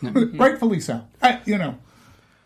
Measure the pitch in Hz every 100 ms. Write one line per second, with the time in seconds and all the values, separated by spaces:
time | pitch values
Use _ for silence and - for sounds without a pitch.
0 | - 240 233 160 262 262 226 180 - 117
1 | - - 254 233 - 202 151 127 - _
2 | _ _ _ _